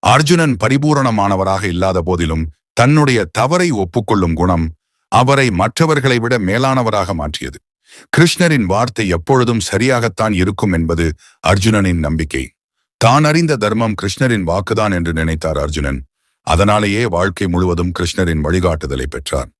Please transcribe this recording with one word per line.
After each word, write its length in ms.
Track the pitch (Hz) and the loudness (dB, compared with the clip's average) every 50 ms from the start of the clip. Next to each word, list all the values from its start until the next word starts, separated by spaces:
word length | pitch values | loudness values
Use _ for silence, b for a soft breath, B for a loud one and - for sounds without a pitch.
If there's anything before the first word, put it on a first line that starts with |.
| - | 2
அர்ஜுனன் 520 | 95 113 135 156 139 180 170 165 151 127 | 4 4 4 4 4 2 2 2 0 0
பரிபூரணமானவராக 1080 | 98 107 110 131 143 143 151 151 143 135 127 113 104 101 101 98 95 95 95 95 95 101 | 0 0 0 0 0 2 2 2 2 2 0 0 0 0 0 0 0 0 0 0 -2 -2
இல்லாத 340 | 98 87 87 92 95 92 92 85 | -2 -2 0 0 0 0 0 0
போதிலும் 440 | 85 92 85 85 78 80 80 80 78 - _ _ _ _ | 0 0 0 0 -2 -2 -4 -4 -6 -8 _ _ _ _
தன்னுடைய 440 | - 117 131 147 156 147 139 127 113 98 82 _ | 2 2 4 4 4 4 4 2 0 0 -2 _
தவறை 360 | - 113 131 160 180 180 175 139 | -2 0 0 2 0 0 0 0
ஒப்புக்கொள்ளும் 640 | 104 95 87 - 123 110 - 110 101 92 85 82 78 | -2 -2 -2 -2 -4 -2 0 0 2 2 0 0 0
குணம் 260 | 87 90 90 82 82 80 80 _ _ _ _ _ _ _ - | 0 0 0 0 -2 -4 -6 _ _ _ _ _ _ _ 2
அவரை 340 | 110 127 127 139 135 135 123 104 | 2 4 4 4 2 2 0 0
மற்றவர்களை 640 | 87 92 120 - - 165 160 156 143 131 139 127 120 | 0 -2 -2 0 0 0 2 2 0 0 0 0 0
விட 160 | 110 117 127 120 | 0 0 -2 -2
மேலானவராக 720 | 101 92 98 117 131 135 131 131 123 113 104 104 95 85 95 | 0 -2 -2 0 0 0 0 0 0 0 -2 -2 -2 -2 -4
மாற்றியது. 440 | 82 76 73 73 - 65 64 69 - _ _ _ _ B B B B B B - | -6 -6 -6 -6 -8 -10 -10 -12 -14 _ _ _ _ B B B B B B 2
கிருஷ்ணரின் 540 | - 160 175 - - 185 170 156 139 110 | 2 4 4 2 2 0 2 2 2 0
வார்த்தை 380 | 90 95 104 120 120 - - 107 95 | 0 0 0 0 -2 -2 -4 -2 -2
எப்பொழுதும் 560 | 85 85 82 - 135 131 120 113 120 113 98 | -2 -2 0 2 2 2 2 2 0 -2 -2
சரியாகத்தான் 720 | - - 98 113 131 131 120 113 113 87 - 113 110 104 | -2 -2 0 0 2 0 0 0 -2 -2 -2 -2 0 0
இருக்கும் 380 | 87 90 92 98 - - 104 90 | 0 0 -2 -2 -2 -2 0 0
என்பது 340 | 82 82 80 82 82 85 80 76 b b b b b b | 0 0 -2 0 0 0 -2 -4 b b b b b b
அர்ஜுனனின் 560 | - 98 101 92 113 107 104 98 92 90 85 | 2 2 2 2 2 2 2 2 2 0 0
நம்பிக்கை. 440 | 78 73 78 78 80 71 - 67 65 62 _ _ _ _ _ _ _ _ _ _ | 0 -2 -2 -2 -4 -4 -4 -6 -8 -8 _ _ _ _ _ _ _ _ _ _
தான் 240 | - 113 123 143 151 | 2 4 4 4 4
அறிந்த 280 | 151 156 160 170 156 151 | 4 2 2 2 2 0
தர்மம் 400 | 120 104 104 110 110 117 110 104 | 0 0 0 0 0 0 -2 -2
கிருஷ்ணரின் 500 | 92 - 101 - - 135 127 117 107 92 | -4 -4 -6 -2 0 0 0 0 0 0
வாக்குதான் 480 | 82 85 95 95 - 113 104 107 107 98 | 0 -2 -2 -2 -2 -2 0 0 0 0
என்று 180 | 87 85 85 82 | -2 -2 -2 -2
நினைத்தார் 480 | 80 80 80 80 78 78 80 78 71 | -2 -2 -2 -2 -2 -2 -4 -2 -2
அர்ஜுனன். 400 | 71 73 76 76 73 69 67 65 65 _ _ _ _ _ _ _ _ | -2 -4 -4 -4 -4 -4 -4 -6 -8 _ _ _ _ _ _ _ _
அதனாலேயே 560 | - 80 85 101 101 104 107 107 104 101 107 123 | -2 0 2 2 2 2 2 2 0 0 0 -2
வாழ்க்கை 400 | 117 90 85 90 101 92 - 104 95 | -2 0 0 0 -2 -2 -2 -4 -2
முழுவதும் 440 | 87 90 92 90 87 85 87 90 87 | 0 0 0 0 0 0 -2 -4 -2
கிருஷ்ணரின் 500 | - 90 82 - - 92 85 82 80 73 | -4 -4 -4 -2 -2 -2 0 0 -2 -2
வழிகாட்டுதலை 640 | 73 85 92 87 90 80 76 - 71 67 65 64 | 0 0 0 0 0 -2 -2 -4 -6 -6 -4 -6
பெற்றார். 440 | 71 - - 65 - - 67 64 - _ _ | -6 -8 -10 -8 -4 -4 -4 -4 -6 _ _